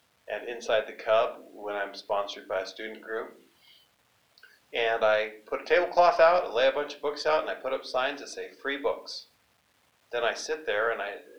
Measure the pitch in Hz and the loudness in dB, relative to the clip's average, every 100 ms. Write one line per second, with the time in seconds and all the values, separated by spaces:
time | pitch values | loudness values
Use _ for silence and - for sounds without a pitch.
0 | _ _ - 107 107 117 - 110 110 - | _ _ -10 -8 -8 -8 0 0 0 -6
1 | 113 110 131 - - 107 104 101 98 - | 2 4 2 -4 -16 -12 -8 -6 -6 -8
2 | - 101 101 - - 98 92 - 110 107 | -4 -2 -2 -8 -4 -4 -4 -8 -12 -12
3 | - 110 - - _ _ _ _ _ _ | -8 -8 -8 -14 _ _ _ _ _ _
4 | _ _ _ _ - _ _ 123 113 113 | _ _ _ _ -20 _ _ -2 0 2
5 | 107 107 107 - - 135 - 170 175 175 | 4 2 0 -8 -8 -8 2 2 4 6
6 | 175 170 165 180 - 110 135 143 147 - | 6 8 6 6 2 2 2 2 -4 -4
7 | 147 143 151 156 208 - 131 131 - 131 | -4 -2 2 2 0 -6 -4 -4 -2 -2
8 | 135 139 113 - - - 135 139 139 - | -2 -4 -10 -10 -12 -8 -6 -2 0 -2
9 | - - - _ _ _ _ _ _ _ | -6 -16 -16 _ _ _ _ _ _ _
10 | _ 120 113 - - 156 110 104 117 104 | _ 0 0 0 -4 -4 0 0 0 0
11 | 101 98 - | -4 -8 -14